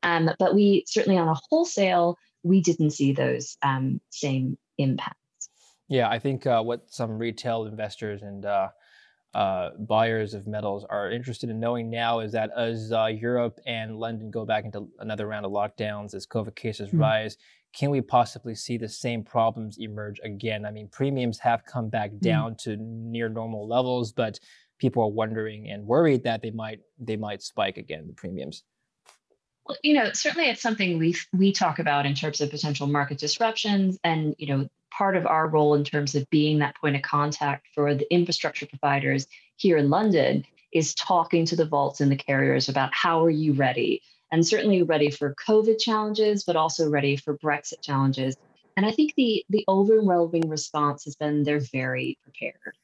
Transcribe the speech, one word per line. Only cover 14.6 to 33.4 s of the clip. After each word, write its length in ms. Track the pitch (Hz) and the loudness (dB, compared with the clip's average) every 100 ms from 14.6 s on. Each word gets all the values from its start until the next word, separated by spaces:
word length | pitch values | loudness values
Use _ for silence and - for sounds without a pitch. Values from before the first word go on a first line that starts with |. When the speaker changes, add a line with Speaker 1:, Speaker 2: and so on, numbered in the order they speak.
| 107 | -2
Speaker 2:
into 240 | 104 104 _ | -12 -14 _
another 300 | 107 107 107 | -10 -6 -6
round 180 | 107 101 | -6 -4
of 60 | |
lockdowns, 640 | 101 104 - 110 104 104 101 | -2 -4 -4 -8 -8 -10 -14
as 100 | - | -8
covid 300 | 117 107 - | -6 -6 -8
cases 320 | 117 104 101 | -10 -8 -2
Speaker 1:
Mm-hmm. 140 | 165 | 2
Speaker 2:
rise, 360 | 110 110 110 - _ _ _ - | 2 2 -2 -10 _ _ _ -6
can 120 | 143 | -2
we 100 | 139 | -2
possibly 540 | 120 123 120 - 123 110 | 2 2 2 -2 -12 -12
see 220 | - 120 | -8 -6
the 120 | 110 | -6
same 340 | - 127 117 | -8 -6 -6
problems 540 | 107 123 113 117 110 101 | -4 0 0 0 -10 -10
emerge 420 | 113 107 104 104 | -12 -10 -12 -12
again? 420 | 113 98 110 107 104 | -12 -8 -6 -4 -6
I 60 | |
mean, 160 | 107 104 | -12 -16
premiums 520 | - 139 135 123 110 | -4 -2 0 -2 -2
have 240 | 120 117 - | 0 0 -2
come 240 | 127 110 | -8 -4
back 220 | 110 104 | -4 -6
Speaker 1:
Mm. 100 | 104 | -2
Speaker 2:
down 340 | - 151 113 110 | 0 0 0 -6
to 120 | - 104 | -8 -8
near 520 | 113 113 113 117 117 | -8 -10 -8 -4 -4
normal 380 | 113 113 110 107 | -4 -6 -8 -2
levels, 440 | 117 127 123 117 | 0 0 0 -2
but 280 | - 113 101 _ - _ _ | -2 -2 -4 _ -20 _ _
people 240 | 131 123 | 0 2
are 60 | 110 104 | 0 0
wondering 480 | 110 110 110 107 107 | -2 -2 -6 -8 -12
and 140 | 104 104 | -12 0
worried 380 | 127 165 131 | 4 4 4
that 180 | 123 113 | 2 -4
they 100 | 113 | -4
might, 280 | 110 110 110 _ _ | -8 -10 -12 _ _
they 180 | 117 107 | -8 -6
might 240 | 107 101 | -6 -8
spike 360 | - - 98 95 | -10 -2 -2 -2
again, 300 | - 80 80 | -12 -12 -12
the 60 | |
premiums. 500 | - 92 90 69 - _ _ _ _ _ - _ _ _ _ - | -14 -10 -8 -10 -12 _ _ _ _ _ -20 _ _ _ _ -14
Speaker 1:
Well, 120 | - | -4
you 100 | 294 | 2
know, 180 | 294 214 | 4 2
certainly 360 | - 311 330 311 | 0 -4 0 -2
it's 120 | - | -2
something 360 | 233 214 190 165 | -4 -2 0 2
we, 180 | 165 175 - | 0 0 -2
we 180 | 185 196 | 2 4
talk 260 | 196 175 156 | 4 0 0
about 280 | 156 143 143 | 0 0 0
in 100 | 139 | -2
terms 260 | 156 147 | -4 -2
of 80 | 147 | -4
potential 380 | 147 151 139 143 | -4 -4 -4 0
market 320 | 147 143 143 | 0 -2 -4
disruptions. 800 | 151 - | -4 0